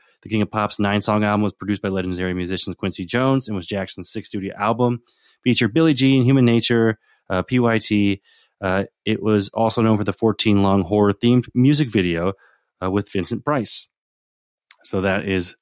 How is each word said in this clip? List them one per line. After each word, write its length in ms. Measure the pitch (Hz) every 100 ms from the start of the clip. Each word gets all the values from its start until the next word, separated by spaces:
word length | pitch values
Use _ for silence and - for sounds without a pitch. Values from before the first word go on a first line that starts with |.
| _ _
The 80 | -
King 140 | 110
of 80 | 104
Pop's 280 | 107 104 -
nine-song 440 | 101 104 101 107
album 180 | 104 104
was 100 | 104
produced 300 | - 98 104
by 80 | 101
legendary 460 | 95 90 90 92 90
musicians 400 | 90 92 - 90
Quincy 300 | 98 - 90
Jones 420 | 120 131 135 127
and 80 | 101
was 100 | 85
Jackson's 460 | 101 95 - 90
sixth 180 | 110 98
studio 240 | 104 95 -
album. 460 | 104 113 123 120 _ _ _ _
Featured 300 | - 120 113
Billie 220 | 123 165 131
Jean, 280 | 135 135
Human 220 | 123 135 120
Nature, 540 | 117 - 117 113 107 _ _ -
uh, 140 | 95
P 180 | 90 127
Y 200 | 120 113
T. 420 | - 104 101 98 _ _ _ _
Uh, 220 | 98 92 98 _
it 180 | - 110
was 280 | 104 107 98
also 320 | - 113 -
known 160 | 113 107
for 60 |
the 100 | 101
fourteen 480 | 98 113 104 113 101
long 220 | 98 98
horror-themed 640 | 87 104 101 98 117 123 120 123
music 340 | 127 147 139
video, 440 | 110 90 82 90 95 _ _ _ -
uh, 80 | 92
with 200 | 98 98
Vincent 320 | 101 85 113
Price. 460 | - 147 104 - - _ _ _ _ _ _ _ _ _
So 180 | - 98
that 260 | 95 98 98
is, 280 | 95 87 -